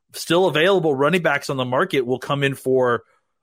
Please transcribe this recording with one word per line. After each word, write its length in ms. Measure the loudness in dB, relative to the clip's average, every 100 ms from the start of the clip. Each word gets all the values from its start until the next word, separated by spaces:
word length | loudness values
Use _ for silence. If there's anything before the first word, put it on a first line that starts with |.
| _
still 340 | -10 0 2 2
available 480 | 2 2 2 2
running 260 | 0 2 2
backs 280 | 0 -2 -4
on 60 | -6
the 80 |
market 380 | -2 -2 0 -2
will 180 | -2 -4
come 240 | -4 -2
in 100 | -2
for 480 | -2 0 2 2 0 -6 _ _ _